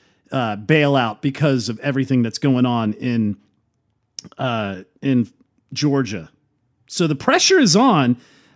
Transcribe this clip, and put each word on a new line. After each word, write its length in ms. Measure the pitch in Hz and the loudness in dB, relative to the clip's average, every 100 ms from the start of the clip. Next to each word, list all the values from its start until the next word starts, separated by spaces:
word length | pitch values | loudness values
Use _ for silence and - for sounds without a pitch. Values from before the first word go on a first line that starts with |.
| _ _ _ | _ _ _
uh, 260 | 135 117 104 | -6 -4 -4
bail 400 | 104 156 147 139 | 0 2 4 2
out 240 | 117 104 | 0 -4
because 480 | 139 135 147 131 117 | -6 -2 0 0 -4
of 100 | 110 | -6
everything 440 | 143 135 131 131 | -4 -4 0 0
that's 160 | 117 - | 0 -2
going 260 | 143 127 127 | 0 2 0
on 260 | 120 110 | 0 -2
in, 440 | 107 127 117 107 98 _ _ _ _ _ _ _ - - - | -4 -4 -2 -2 -4 _ _ _ _ _ _ _ -20 -18 -8
uh, 460 | 131 117 101 95 95 _ | -6 -4 -6 -10 -16 _
in 280 | 139 127 107 _ _ _ _ | -2 0 -2 _ _ _ _
Georgia. 580 | 131 147 139 117 98 80 _ _ _ _ _ _ | -4 -2 0 -2 -8 -14 _ _ _ _ _ _
So 200 | - 170 | -2 -2
the 80 | 135 | -2
pressure 420 | - 339 - 370 | 0 2 4 4
is 180 | 233 180 | 4 4
on. 420 | 262 175 123 120 _ _ _ | 4 4 2 0 _ _ _